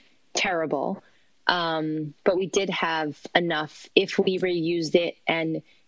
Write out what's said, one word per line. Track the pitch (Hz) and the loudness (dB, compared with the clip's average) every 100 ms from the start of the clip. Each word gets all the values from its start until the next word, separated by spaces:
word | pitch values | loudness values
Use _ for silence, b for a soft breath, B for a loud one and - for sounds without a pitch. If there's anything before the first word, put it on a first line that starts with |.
| b b _ | b b _
terrible. | - 208 170 160 139 135 190 b b b _ - | -4 -2 -2 -2 -2 -4 -6 b b b _ -2
Um, | 175 165 160 156 156 151 - | 0 0 -2 -2 -4 -6 -2
but | - 180 | 0 2
we | 190 | 2
did | 196 196 | 0 0
have | 170 165 160 151 139 - 170 | -2 0 0 -2 -6 -2 0
enough | 175 156 151 - - - | 2 -2 -4 -8 0 2
if | 190 - | 2 0
we | 196 185 | 0 0
reused | 185 175 160 170 156 175 | 0 0 0 -2 2 2
it | 170 - - | 2 -4 -2
and | 165 160 156 - b | -2 -2 -4 -10 b